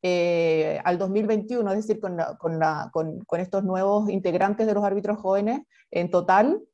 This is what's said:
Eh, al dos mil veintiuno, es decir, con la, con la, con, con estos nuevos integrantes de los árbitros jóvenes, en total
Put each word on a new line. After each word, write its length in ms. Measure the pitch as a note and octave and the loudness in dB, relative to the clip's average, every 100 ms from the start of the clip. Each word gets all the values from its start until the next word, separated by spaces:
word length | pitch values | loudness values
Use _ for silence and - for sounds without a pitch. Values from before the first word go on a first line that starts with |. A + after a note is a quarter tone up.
Eh, 800 | F3+ F3+ F3 E3+ E3 D#3+ D#3 D3+ | 0 0 2 2 2 2 0 0
al 140 | - F3+ | 0 0
dos 140 | F#3+ | 0
mil 160 | G3+ G#3+ | 0 2
veintiuno, 440 | A3 G#3+ B3 G#3 | 0 0 -2 0
es 60 | G3 | -2
decir, 240 | G#3+ G#3+ | -2 -2
con 160 | G3+ F3 | -2 -4
la, 180 | E3 - | -4 -4
con 200 | E3 E3 | -4 0
la, 320 | D#3+ D3+ - | 0 0 -4
con, 280 | - D#3+ D#3 - | -4 -4 -6 -6
con 140 | E3+ | -4
estos 240 | F#3 G3 | -2 -2
nuevos 460 | F#3+ F#3 G3 G#3 G#3 | -2 0 2 2 2
integrantes 560 | G3 F#3+ F3 F#3+ G#3 A3 | 0 0 0 0 0 0
de 80 | |
los 100 | G#3 | 2
árbitros 360 | G3+ G3 G3+ G#3 | 0 0 -2 -4
jóvenes, 420 | F#3+ G3 G3+ C4+ - _ _ | 0 0 0 -4 -8 _ _
en 180 | - F3 | -4 0
total 500 | F3+ F3 F#3+ A#3+ G4+ - | 0 4 4 4 2 -4